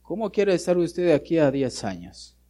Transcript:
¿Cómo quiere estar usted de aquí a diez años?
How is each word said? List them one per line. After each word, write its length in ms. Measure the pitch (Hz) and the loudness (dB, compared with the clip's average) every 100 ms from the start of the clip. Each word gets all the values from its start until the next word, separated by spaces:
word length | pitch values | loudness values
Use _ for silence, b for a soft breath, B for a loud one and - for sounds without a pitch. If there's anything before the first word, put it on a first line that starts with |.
¿Cómo 320 | _ 190 214 | _ -6 -4
quiere 220 | 208 196 | 0 2
estar 240 | 170 - 180 | 0 2 0
usted 260 | 170 180 | 0 0
de 80 | 175 | 2
aquí 240 | 147 - 165 | 2 2 2
a 140 | 143 | 2
diez 340 | 135 127 - | 2 -2 -4
años? 500 | 104 90 90 - - _ | -8 -8 -14 -18 -20 _